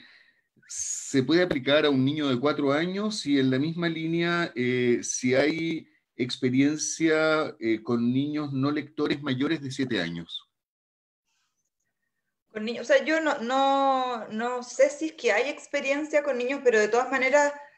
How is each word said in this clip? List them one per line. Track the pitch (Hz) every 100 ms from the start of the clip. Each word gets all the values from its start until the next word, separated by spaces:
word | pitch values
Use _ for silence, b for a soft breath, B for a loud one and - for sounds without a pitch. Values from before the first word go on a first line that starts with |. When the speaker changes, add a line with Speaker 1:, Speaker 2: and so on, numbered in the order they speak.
| b b b b b _ -
Speaker 1:
se | - - - - 139
puede | 131 170
aplicar | 175 143 135 147
a | 151
un | 131
niño | 135 156 143
de | 120
cuatro | 143 147 139
años | 147 180 190 214 208 143
y | 139
en | 131
la | 131
misma | 156 165 170
línea, | 160 160 165 170 175 170
eh, | 120 123 127 120 120
si | - - 127
hay | 139 147 160 165 160 - b b -
experiencia, | 123 - 131 127 143 151 - - 165 156 156 156 135 -
eh, | 113 107
con | 110 120 120
niños | 131 147 151 147
no | 135 143
lectores | 151 139 - 147 147
mayores | 147 127 147 156
de | 139
siete | 135 131 104
años. | 85 85 85 - - _ _ _ _ _ _ _ _ _ _ _ _ _ _ _ _ _ _ _ _
Speaker 2:
Con | 214
niños, | 220 233
o | 233
sea, | 269
yo | 277 320
no, | 311 -
no, | 226 269 269 277 269 262 254 233 190
no | 214 240 247
sé | 240 - 285
si | - 311
es |
que | - 233
hay | 202 269
experiencia | 294 - 285 269 285 302 294
con | 294 240
niños, | 247 277
pero | 254 220
de | 214
todas | 233 254
maneras | 262 262 294 285 - B